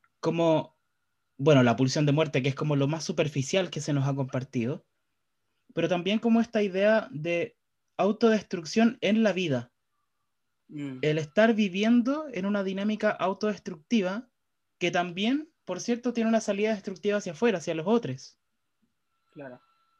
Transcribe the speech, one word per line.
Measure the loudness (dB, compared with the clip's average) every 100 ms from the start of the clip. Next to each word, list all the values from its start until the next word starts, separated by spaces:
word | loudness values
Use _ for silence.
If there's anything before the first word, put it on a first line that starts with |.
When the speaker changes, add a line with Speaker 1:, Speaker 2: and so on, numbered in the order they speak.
| _ _
Speaker 1:
como, | -4 2 2 2 0 _ _ _ _ _ _ 0
bueno, | 6 8
la | 6 4
pulsión | 2 2 2
de |
muerte, | 2 2 0
que | -2
es | -2
como | 0 0
lo | 0
más | -2
superficial | -4 -2 -2 -2 -2 -2 -2
que | -6
se | -2
nos | -2 0
ha | -2
compartido, | -4 -6 -6 -4 -4 -4 _ _ _ _ _ _ _ _ _
pero | -4 -2
también | 0 0 0
como | 2 2
esta | 2 0
idea | 0 2 2 2 0
de | -6 -4 -2 -4 _ _ _ _ -2
autodestrucción | 0 2 2 2 -2 -8 -4 2 2 2
en | 0 2
la | 2
vida. | 2 0 -2 -4 _ _ _ _ _ _ _ _ _ _
Speaker 2:
Mm. | -12 -10 -4
Speaker 1:
El | -2 -2
estar | -2 2 4
viviendo | 4 0 0 2 2 2 -2 -4
en | -6 -2
una | -2
dinámica | -2 -4 -4 0 0
autodestructiva | 0 -2 -2 -4 -4 -10 -14 -2 0 0 -4 -10 _ _ _ _ -6
que | -2
también, | 0 -2 -2 -2 -2 -4 _
por | -10 -8
cierto, | -4 -4 -2
tiene | -2 0
una | 0
salida | 0 -2 0
destructiva | -2 -6 -8 -2 -2
hacia | -4
afuera, | -2 0 0
hacia | -2 -4
los | 0
otros. | 0 0 -10 -12 _ _ _ _ _ _ _ _ _ _
Speaker 2:
Claro. | -18 -18 -18 _ _ _